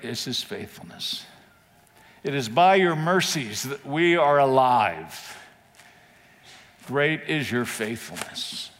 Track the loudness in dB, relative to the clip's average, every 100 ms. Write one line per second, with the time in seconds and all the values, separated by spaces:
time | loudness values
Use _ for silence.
0 | -10 -8 -6 -6 -6 -10 -12 -16 -20 -12
1 | -10 -10 -12 -20 _ _ _ _ _ _
2 | -20 -10 -6 -4 -2 4 6 6 4 2
3 | 2 2 0 -4 -6 -8 -8 -8 -6 0
4 | 2 4 4 6 6 6 6 4 2 -2
5 | -12 -16 -16 -18 -20 _ _ _ -20 -20
6 | _ _ _ _ -20 -20 -20 _ -6 0
7 | 0 0 -4 -4 -2 -2 -2 -4 -6 -6
8 | -10 -12 -12 -10 -12 -12 -14